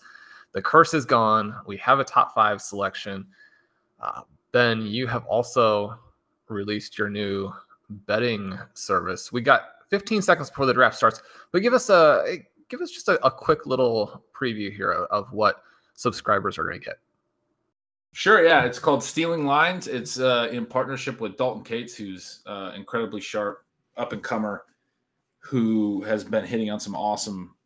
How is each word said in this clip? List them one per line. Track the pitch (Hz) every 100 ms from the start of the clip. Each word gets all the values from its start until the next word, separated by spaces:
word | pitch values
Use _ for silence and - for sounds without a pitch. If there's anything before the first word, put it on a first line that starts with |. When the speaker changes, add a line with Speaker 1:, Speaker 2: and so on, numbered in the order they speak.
| - - - - _
Speaker 1:
The | -
curse | - 156 160
is | 160 120
gone. | 123 110 110 104 -
We | - 98
have | - 135
a |
top | 135 - -
five | - 107 104
selection. | - 101 98 - 104 98 95 _ _ _ _ _ _ _
Uh, | 55 - - _ _
Ben, | 123 120 113
you | 110 113 127
have | 120
also | 117 113 120 127 110 104 104 117 _ _ _ _ -
released | 104 101 104 - -
your | 104
new | 101 101 98 98 - - _ -
betting | 104 - 127 120 107 98 95 -
service. | - - 95 90 90 -
We | 120
got | 120 123 - - _
fifteen | 196 196 214
seconds | 185 170 139
before | - 135
the |
draft | 123 120 -
starts, | 113 - - - -
but | 180
give | 233
us | 240 -
a, | 185 156 117 85 175 - _ -
give | 254
us | 349
just | - -
a, | 175
a | 131
quick | - - 151
little | 127 127 123 113 101 - _ -
preview | 127 107 101
here | 101 98
of, | 87 90
of | 104 101
what | 104 104 - _ _ _
subscribers | - 104 98 - 101 95 92
are |
gonna | 87 90
get. | - - _ _ _ _ _ _ _ _ _ _ _
Speaker 2:
Sure, | - 185 214
yeah. | 165 156
It's | 123 -
called | - 135
Stealing | - - 165 170 143
Lines. | 143 165 185 -
It's, | 123 - 127
uh, | 127 120 117
in | 120 113
partnership | 127 127 131 - 117
with | 113 -
Dalton | 127 107
Cates, | - 113 117
who's, | - 101 92 - -
uh, | - 101 95
incredibly | 98 98 120 110 104
sharp | - 107 101 - _ _ _ -
up-and-comer, | 120 107 - 117 107 98 - _ _ _ _ _ _ _
who | - 131 113 110 104 98
has | 104 107
been | 104 110
hitting | 92 117 107
on | 104
some | 101 85
awesome | 107 104 - 98 87 _